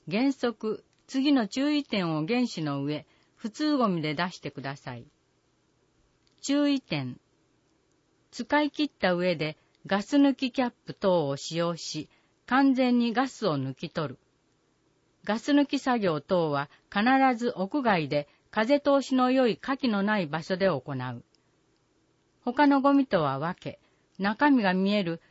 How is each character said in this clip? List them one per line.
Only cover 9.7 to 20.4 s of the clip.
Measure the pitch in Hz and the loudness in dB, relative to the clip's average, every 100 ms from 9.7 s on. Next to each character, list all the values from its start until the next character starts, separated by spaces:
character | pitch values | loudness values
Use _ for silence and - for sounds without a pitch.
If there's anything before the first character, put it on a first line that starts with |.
| _ 143 | _ -4
ガ | 196 | -4
ス | 202 285 | 0 4
抜 | 277 262 | 4 2
き | 262 | -2
キ | 254 | -2
ャ | 247 | -4
ッ | - - | -6 -14
プ | |
等 | - 202 180 143 | -4 0 2 0
を | 139 | -4
使 | - 160 | -6 -4
用 | 170 170 | -2 -4
し、 | - 156 139 _ _ _ - | -8 -10 -12 _ _ _ -2
完 | 254 277 254 | 2 4 4
全 | 254 247 | 2 2
に | 240 | 0
ガ | 220 262 | 0 -2
ス | - 202 | -2 -2
を | 147 | -2
抜 | 131 | -4
き | 131 170 | -8 -8
取 | - 147 | -6 -6
る。 | 120 _ _ _ _ _ _ _ _ _ _ | -8 _ _ _ _ _ _ _ _ _ _
ガ | - 214 | -6 -4
ス | - | 2
抜 | 285 285 | 2 2
き | 277 | 0
作 | 269 240 | -2 0
業 | 190 151 | 0 -2
等 | - 185 160 | 0 0 0
は | 143 143 _ _ | -2 -4 _ _
必 | 202 226 269 269 233 | 0 2 4 4 2
ず | 240 - | -2 -4
屋 | 190 302 | -4 -2
外 | 240 185 147 | 0 0 0
で | 147 143 _ _ | -2 -4 _ _
風 | - 220 285 | -4 2 2
通 | 285 277 | 4 2
し | 262 262 | 2 0
の | 254 | 2
良 | 262 247 | 2 2
い | 190 | 0
火 | - 269 | -4 -4
気 | 254 | -2
の | 202 | 0
な | 196 214 | 0 -2
い | 160 | -2
場 | 156 | -6